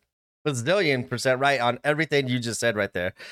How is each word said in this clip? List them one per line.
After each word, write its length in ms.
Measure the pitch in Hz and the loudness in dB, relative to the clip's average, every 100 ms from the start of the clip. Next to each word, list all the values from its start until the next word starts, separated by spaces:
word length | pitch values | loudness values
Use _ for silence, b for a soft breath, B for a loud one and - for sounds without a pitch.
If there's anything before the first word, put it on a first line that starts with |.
| _ _ _ _ | _ _ _ _
a 40 | 151 | -4
bazillion 600 | 127 120 202 165 131 120 | -2 0 2 2 0 -2
percent 320 | 120 135 127 | -2 0 2
right 200 | 139 135 | 2 2
on 180 | 120 123 | 2 0
everything 440 | 143 151 160 143 131 | 0 0 0 0 0
you 100 | 123 | -2
just 220 | 117 104 | -2 -2
said 160 | 117 104 | 0 0
right 160 | 98 | -2
there. 220 | 90 90 B B | -2 -4 B B